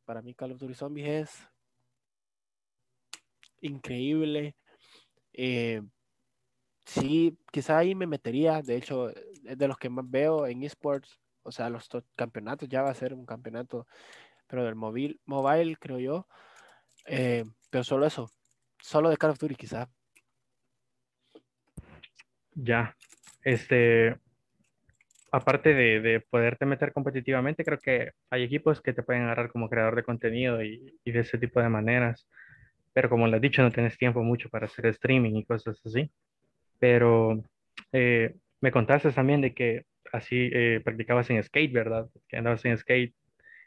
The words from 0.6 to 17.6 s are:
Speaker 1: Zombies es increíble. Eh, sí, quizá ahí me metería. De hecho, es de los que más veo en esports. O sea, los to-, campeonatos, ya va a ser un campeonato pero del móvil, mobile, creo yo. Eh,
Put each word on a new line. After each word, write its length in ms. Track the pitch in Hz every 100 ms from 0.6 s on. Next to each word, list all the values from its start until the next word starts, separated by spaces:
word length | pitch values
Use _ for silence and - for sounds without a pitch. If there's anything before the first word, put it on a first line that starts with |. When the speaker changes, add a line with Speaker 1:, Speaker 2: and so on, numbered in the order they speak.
| 135
Speaker 1:
Zombies 340 | 127 143 147 143
es 400 | 156 151 - - _ _ _ _ _ _ _ _ _ _ _ _ _ _ _ _ - _ _ _ _
increíble. 960 | 151 139 - 123 139 156 156 147 147 - _ _ _ - _ _ _
Eh, 500 | - 127 123 117 110 101 _ _ _ _ _ _ _ _ _
sí, 540 | - - 135 160 165 151 _
quizá 260 | 151 135 160
ahí 160 | 175
me 120 | 190 175
metería. 560 | 147 - 127 160 156
De 140 | 131 123
hecho, 340 | 123 131 120
es 480 | - - - - 131
de 100 | 139
los 100 | 131
que 100 | 127
más 200 | 127 127
veo 380 | 131 151 156 135
en 160 | 123
esports. 580 | 143 - 147 139 - _ _ _
O 100 | -
sea, 180 | - 117
los 180 | 117 -
to-, 160 | 123 - -
campeonatos, 520 | 117 117 107 143 135
ya 140 | 131
va 80 | 139
a 40 |
ser 200 | 127 127
un 100 | 127
campeonato 640 | 123 117 123 117 127 120 - - - - - _ -
pero 160 | 127
del 100 | 117
móvil, 460 | 110 110 117 143 - -
mobile, 500 | 139 135 160 165 156
creo 200 | - 127
yo. 280 | 127 165 - _ - - - _ _ _ -
Eh, 380 | 131 127 120 113 _